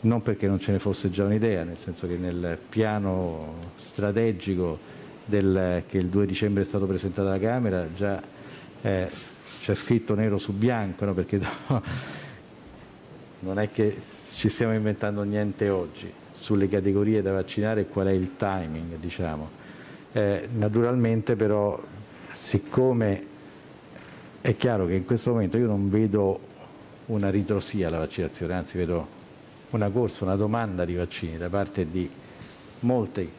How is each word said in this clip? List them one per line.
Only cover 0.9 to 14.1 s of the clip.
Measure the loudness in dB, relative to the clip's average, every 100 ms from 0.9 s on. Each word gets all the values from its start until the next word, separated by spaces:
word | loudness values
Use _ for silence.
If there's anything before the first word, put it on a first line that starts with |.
| 0 0
già | 2 2
un'idea, | 4 2 0
nel | -2 -8
senso | -10 -6 -4
che | -2
nel | -2 -2 -2 -4 -4
piano | 0 2 2 0 0 -2 -4 -8 -10 -14 -14
strategico | -12 -2 0 2 2 0 -2 0 0 -2 -10 -18 -18 -16 0
del, | 4 6 4 4 0 0
che | 0
il | 2
due | 2 2
dicembre | 2 2 2
è | 0
stato | 0 0
presentato | 0 -2 0 0
alla | 2
Camera | 0 2 2 0 -2
già, | -2 -2 -2 -6 -18 -18 -18 -18 -6
eh, | 0 0 -2 -8 -16 -18 -18 -10
c'è | -2
scritto | -2 2 0 2
nero | 0 2 0
su | -2
bianco, | 0 2 2 -2 -2 -2
no? |
Perché | 0 0 0
<laughs> | -2 -8 -2 -2 0 -8 -8 -12 -14 -18 -20 -20 -20 -20 -20 -20 -20 -20 -20 -12
non | -4 -2
è | 0
che | 2 2 0 -12